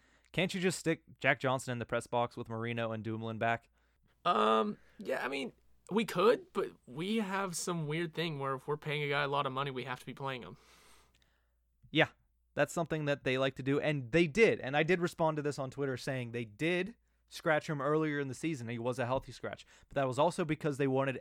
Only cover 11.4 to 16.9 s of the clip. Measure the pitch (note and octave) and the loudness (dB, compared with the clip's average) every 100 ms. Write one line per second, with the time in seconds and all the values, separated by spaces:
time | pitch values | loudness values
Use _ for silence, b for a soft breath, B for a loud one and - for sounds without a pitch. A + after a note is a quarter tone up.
11.4 | b b _ _ - D3 D3 - _ _ | b b _ _ -2 2 2 0 _ _
12.4 | _ - C#3+ - E3 D#3 D3 C#3 C#3 C3 | _ 0 0 0 -2 -2 0 0 0 2
13.4 | C3+ C3 C3 C#3+ D3+ D3 A#2+ D#3+ F3 D#3+ | 0 0 0 2 2 0 2 4 4 6
14.4 | G#3+ A2+ B2 D3 D#3 F#3 E3+ - D#3+ D3+ | 6 4 0 0 2 2 0 0 0 2
15.4 | D3 C#3+ C3 C#3 C#3 B2 - C3 A#2+ A#2+ | -2 -4 -6 -4 -4 -2 -4 -4 -4 -6
16.4 | A2+ G#2 D#3 F3+ F#3+ | -6 -4 0 0 -2